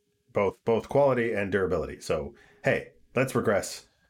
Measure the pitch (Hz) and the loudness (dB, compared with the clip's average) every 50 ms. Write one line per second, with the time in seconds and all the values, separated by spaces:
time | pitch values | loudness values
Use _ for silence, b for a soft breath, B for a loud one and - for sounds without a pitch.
0 | _ _ _ _ _ _ - 107 101 92 - _ - 117 113 107 - - - 139 | _ _ _ _ _ _ -2 0 0 0 -2 _ -2 0 0 0 0 0 2 4
1 | 143 135 127 123 117 - 104 101 101 95 95 98 95 85 90 80 71 67 - - | 4 4 4 2 0 0 -2 -2 -2 0 0 0 0 0 0 -2 -4 -4 -10 -10
2 | - - 87 78 71 71 - B B B B B B 139 98 73 - - - _ | -6 -4 -4 -4 -4 -8 -12 B B B B B B 0 0 -2 -2 -8 -20 _
3 | _ _ - 120 131 131 - 120 - 113 101 92 - - - - - _ _ _ | _ _ -2 0 0 0 0 0 0 2 0 0 -2 -4 -10 -14 -18 _ _ _
4 | _ | _